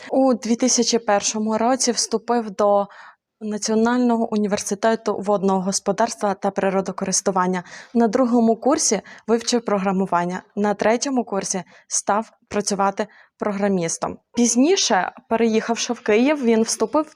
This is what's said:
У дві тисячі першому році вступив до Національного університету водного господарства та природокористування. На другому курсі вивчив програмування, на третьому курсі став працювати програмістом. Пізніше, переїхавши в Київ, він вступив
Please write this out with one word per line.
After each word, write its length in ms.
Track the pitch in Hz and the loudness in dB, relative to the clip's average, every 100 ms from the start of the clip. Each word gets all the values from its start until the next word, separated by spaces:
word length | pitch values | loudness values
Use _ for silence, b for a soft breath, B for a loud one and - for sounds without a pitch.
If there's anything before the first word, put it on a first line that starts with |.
| B | B
У 220 | 277 262 | 2 2
дві 220 | 240 214 233 | 2 0 0
тисячі 440 | 254 247 226 233 | 0 0 0 0
першому 580 | 233 202 - 220 214 220 | 0 0 0 -4 -2 0
році 340 | 226 262 247 | 0 0 0
вступив 600 | 220 - 220 226 240 220 | -2 -2 -4 -2 -2 -2
до 360 | 190 208 202 196 B B B _ _ | 0 2 2 0 B B B _ _
Національного 920 | 214 208 214 220 226 247 247 226 226 | -8 -6 -2 2 2 2 2 0 0
університету 840 | 214 208 202 - 196 226 226 220 196 | -2 0 -2 -4 -2 0 0 -2 -4
водного 440 | 196 208 196 190 | -2 0 2 0
господарства 720 | 185 190 - 190 233 - 208 | 0 -2 -2 0 -2 -2 -4
та 180 | 185 196 | -2 -4
природокористування. 1120 | 196 196 190 190 185 196 185 - 185 180 185 B B B | -2 0 0 -2 -6 -4 -2 0 0 0 -2 B B B
На 140 | 233 233 | 0 2
другому 480 | 254 247 240 226 226 | 2 2 4 2 2
курсі 460 | 254 320 - 196 B B - | 0 0 0 -2 B B -2
вивчив 380 | 233 - 240 226 | -2 0 -2 0
програмування, 800 | 208 190 190 190 175 175 185 - - | -2 0 0 0 0 0 -4 -8 -2
на 180 | 208 | -2
третьому 500 | 202 - 240 285 262 | 0 0 0 0 -2
курсі 400 | - 196 190 190 b b b | -2 -4 -4 -6 b b b
став 440 | - - 202 220 _ _ | -4 -2 -2 -2 _ _
працювати 580 | 208 202 190 196 196 208 b b _ | -6 -2 0 0 -2 -6 b b _
програмістом. 760 | 214 196 202 190 165 - - - _ - | -6 -2 0 0 -2 -4 -6 -8 _ 0
Пізніше, 760 | 240 240 294 392 - 196 - - - | 2 4 4 2 2 0 0 -6 -4
переїхавши 640 | 226 233 220 - 226 - | 0 2 0 -2 -4 -4
в 60 | 233 | -4
Київ, 440 | - 214 262 302 | 0 2 4 2
він 200 | 233 220 | 2 2
вступив 520 | 226 - 220 302 302 | 2 -2 -2 0 -2